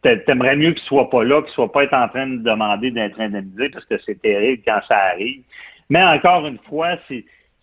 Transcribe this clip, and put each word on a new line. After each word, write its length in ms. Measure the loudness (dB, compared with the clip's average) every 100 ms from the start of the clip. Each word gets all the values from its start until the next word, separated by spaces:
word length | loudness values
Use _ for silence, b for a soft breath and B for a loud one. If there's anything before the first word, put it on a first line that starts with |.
t'a-, 140 | 2 2
t'aimerais 400 | 0 0 2 2
mieux 160 | 0
qu'ils 120 | 0
soient 240 | 0 0 2
pas 160 | 2
là, 160 | 2 2
qu'ils 100 | 0
soient 200 | -4 -2
pas 120 | 0
être 100 | 2
en 140 | 2 0
train 180 | -4 -6
de 100 | -4
demander 520 | -2 -2 0 -2 -4
d'être 280 | -4 -6 -4
indemnisés, 500 | -6 -6 -10 -8 -8
parce 160 | -8 -8
que 100 | -8
c'est 220 | -6 -4
terrible 420 | -2 0 0 -2 -2
quand 140 | -2 0
ça 120 | 0
arrive. 440 | 2 -2 -6 -10 _ B B B _
Mais 140 | 2
encore 440 | 4 4 4 2 0
une 120 | -10 -10
fois, 280 | -6 -4 -6 -10
c'est, 160 | -14 -14 b b _